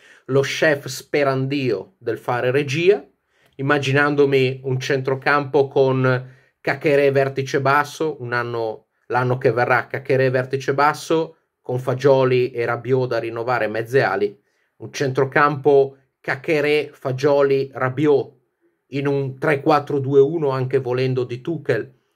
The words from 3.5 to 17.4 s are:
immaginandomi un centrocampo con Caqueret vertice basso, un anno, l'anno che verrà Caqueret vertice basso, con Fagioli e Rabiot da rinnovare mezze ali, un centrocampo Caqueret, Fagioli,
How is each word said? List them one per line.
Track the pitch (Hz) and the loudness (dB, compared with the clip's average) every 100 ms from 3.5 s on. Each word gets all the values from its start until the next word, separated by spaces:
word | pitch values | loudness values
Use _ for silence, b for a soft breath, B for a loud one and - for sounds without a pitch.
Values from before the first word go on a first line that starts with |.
immaginandomi | - 135 147 131 139 147 143 143 135 127 131 | -6 0 0 2 2 2 2 2 4 0 -2
un | 135 127 | -6 -4
centrocampo | - 139 131 131 143 147 135 143 135 | -2 -2 -2 -2 0 0 0 0 0
con | 139 135 131 127 127 127 B B B | 2 2 2 2 0 -4 B B B
Caqueret | - 131 160 143 139 | -6 -2 2 4 4
vertice | 135 135 135 135 147 | 2 0 -2 -4 -2
basso, | 135 143 - - 156 143 | 2 2 0 -2 -6 -6
un | 120 | -6
anno, | 120 120 117 113 107 _ _ - | -4 -4 -4 -6 -8 _ _ -4
l'anno | 120 127 127 | -2 0 0
che | 131 | 0
verrà | 113 123 120 - | 2 2 0 -2
Caqueret | 123 - 131 131 | -8 -2 0 2
vertice | 131 127 135 139 | 0 -2 -6 -4
basso, | 139 147 151 - 165 160 b b _ | 0 0 0 -2 -2 -2 b b _
con | - 127 | -8 -6
Fagioli | 127 123 139 135 127 127 123 | -4 0 4 4 4 2 0
e | 120 117 | -2 -4
Rabiot | 117 117 131 127 | -4 -2 -2 0
da | 117 | -4
rinnovare | 117 117 117 120 107 | -4 -6 -2 -2 -2
mezze | 110 117 131 | -4 -2 0
ali, | 107 98 104 - _ _ _ - | 2 0 -2 -6 _ _ _ -20
un | 127 | -12
centrocampo | - 139 131 131 156 147 143 147 139 135 B B B | -6 -4 0 0 2 2 2 4 4 4 B B B
Caqueret, | - 131 175 151 147 151 - | -8 -6 -2 0 2 0 -2
Fagioli, | - 139 131 143 143 | -8 -6 -2 2 4